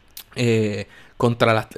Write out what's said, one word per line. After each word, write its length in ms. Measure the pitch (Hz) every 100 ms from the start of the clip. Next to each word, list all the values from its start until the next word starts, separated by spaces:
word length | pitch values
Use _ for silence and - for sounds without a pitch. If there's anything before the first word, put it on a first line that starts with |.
| _ - - -
Eh, 520 | 120 110 107 101 101 - - -
contra 380 | 120 113 113
las, 140 | 110 -